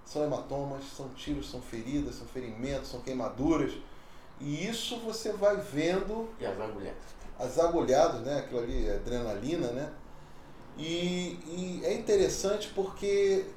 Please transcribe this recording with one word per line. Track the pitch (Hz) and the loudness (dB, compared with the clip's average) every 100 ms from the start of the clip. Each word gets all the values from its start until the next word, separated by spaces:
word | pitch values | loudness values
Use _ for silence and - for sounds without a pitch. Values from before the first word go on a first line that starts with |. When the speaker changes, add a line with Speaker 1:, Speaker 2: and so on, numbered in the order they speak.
Speaker 1:
são | - - 151 | -6 0 0
hematomas, | 127 - 139 139 139 | 0 -2 -4 -4 -6
são | - - 131 | -10 -10 -10
tiros, | - - 143 - | -10 -4 -4 -4
são | 123 | -8
feridas, | - 117 117 147 139 - | -8 -8 -2 -2 -2 -6
são | 117 | -8
ferimentos, | 131 120 107 131 139 - | -8 -8 -6 -4 -4 -4
são | 123 | -8
queimaduras. | 123 131 110 110 147 156 135 - - - - - - - | -4 -2 -2 2 4 4 4 -2 -10 -14 -14 -16 -14 -8
E | 143 151 196 | -4 -2 -2
isso | 226 - 233 | -2 -4 -4
você | 226 208 220 | -4 -4 -2
vai | 196 202 202 | 4 4 4
vendo | - 139 165 185 190 220 226 - | 0 2 4 2 0 -2 -4 -4
Speaker 2:
E | 117 | -4
as | 95 | -4
agulhadas. | 107 101 - - - - - - | -4 -6 -8 -8 -12 -12 -12 -6
Speaker 1:
as | 123 147 | -2 4
agulhadas, | 170 170 123 135 160 123 | 4 6 6 8 8 6
né? | 120 143 | -2 -2
Aquilo | - 123 | 0 -2
ali | 117 123 123 | 0 2 2
é | 123 | 2
adrenalina, | 117 120 120 101 123 165 127 | 0 -2 -2 -2 -2 0 0
né? | 123 151 - - - - - - - - - | -2 -4 -8 -14 -16 -14 -16 -14 -16 -14 -8
E, | 156 170 175 180 180 170 151 | -2 0 2 0 -2 -6 -8
e | 175 180 180 165 | -6 -4 -2 0
é | |
interessante | 226 226 202 175 - 196 208 208 - | 0 4 6 6 4 2 2 0 -2
porque | 190 - 202 202 196 190 190 | -2 0 2 6 6 6 2